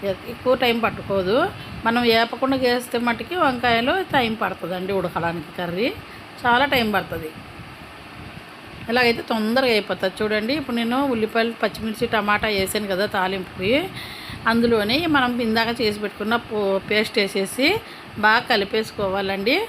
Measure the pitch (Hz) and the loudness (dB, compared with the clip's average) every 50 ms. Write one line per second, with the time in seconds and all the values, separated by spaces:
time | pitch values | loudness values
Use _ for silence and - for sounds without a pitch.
0 | - 196 185 - - - - - - 254 254 262 262 240 233 233 220 208 - 180 | -2 -4 -4 -4 -6 -12 -12 -4 2 2 2 4 4 2 2 2 2 0 -2 -2
1 | 175 - 202 196 185 185 208 262 330 403 - - - - - - - 226 233 247 | -4 -2 0 0 2 2 2 2 2 0 -2 -8 -14 -12 -12 -2 0 2 2 4
2 | 240 240 226 226 233 226 - 240 269 262 269 262 262 247 240 254 247 - - 240 | 4 6 6 6 4 2 0 -2 0 0 2 2 4 2 2 2 -2 -2 -4 0
3 | 240 240 233 220 233 - 339 359 330 277 247 240 233 247 233 226 233 262 330 392 | 0 0 0 -2 -4 -6 0 2 2 2 2 2 2 2 4 4 4 2 2 0
4 | 370 - - 285 240 226 220 220 220 185 190 - - 165 185 180 185 185 202 190 | 0 2 2 2 2 2 0 -2 -2 -4 -4 -4 -6 -6 -6 -4 -4 -2 -2 -2
5 | 175 175 - 185 160 170 170 170 147 - - - 180 170 170 185 226 294 427 - | -2 -2 -2 -2 -2 -2 -2 -4 -8 -10 -8 -6 -6 -4 -2 -2 -2 -2 -2 -6
6 | - - - - - - - - - 247 240 247 277 277 285 254 233 214 202 190 | -14 -16 -16 -18 -18 -18 -16 -2 2 4 4 4 4 4 2 2 2 2 0 0
7 | 170 - 170 165 165 156 - - - - - - - - - - - - - - | -2 -2 -8 -8 -8 -10 -12 -14 -18 -16 -16 -16 -16 -16 -16 -18 -18 -18 -18 -18
8 | - - - - - - - - - - - - - - - - - - 226 247 | -18 -18 -16 -16 -16 -16 -16 -16 -18 -18 -18 -18 -18 -16 -16 -14 -8 -2 2 4
9 | 247 233 233 226 - - 240 220 214 220 233 262 269 247 226 208 196 - 190 175 | 4 4 4 2 -2 -4 -2 0 0 2 2 4 4 4 4 2 2 0 -4 0
10 | - 190 185 - 214 214 214 214 208 220 277 320 277 269 240 233 233 226 240 262 | 0 -2 0 0 -2 0 0 0 0 0 -2 -2 -2 -2 -2 -2 0 0 0 0
11 | 285 277 247 226 214 214 - 233 226 233 226 - - 208 - - 208 220 214 - | 0 0 0 0 0 0 2 0 0 0 0 -2 -2 -2 -2 -4 -6 -6 -4 -4
12 | 247 233 - 220 202 208 208 208 226 220 208 196 190 190 - 214 208 202 190 180 | -2 0 0 0 2 2 2 2 2 0 2 0 0 0 0 -4 -2 0 0 0
13 | 208 202 - 202 185 185 190 190 185 - - - 185 196 240 294 349 381 - - | 0 0 0 0 0 0 -2 -4 -6 -8 -8 -4 0 2 2 2 0 -2 -8 -10
14 | - - - - - - - - - 226 226 233 233 233 233 220 202 208 240 302 | -12 -12 -12 -14 -14 -14 -14 -4 0 2 2 4 4 4 4 4 2 2 2 0
15 | 349 330 302 277 254 240 247 240 247 220 220 233 226 226 233 233 254 214 208 208 | 2 4 4 4 4 2 0 0 0 2 4 4 4 2 2 0 0 0 0 -2
16 | 208 202 - - 208 214 233 240 233 - 233 208 202 196 190 196 190 - 208 214 | -6 -6 -6 -4 -2 0 0 0 -2 -2 -4 0 0 2 0 0 0 0 0 0
17 | 214 - - 226 202 190 - 202 190 190 - - 262 311 403 453 - - - - | 0 2 0 0 0 0 0 -2 -2 -2 0 2 2 2 2 2 -4 -8 -16 -16
18 | - - - - 208 214 220 240 233 - 240 208 196 196 - 220 220 - - - | -18 -14 -6 2 4 6 6 6 4 2 2 2 2 0 0 -2 -2 -2 -4 -4
19 | 208 190 185 196 196 190 196 196 196 226 285 370 453 | -2 0 0 -2 -2 -2 -2 -2 2 2 2 2 0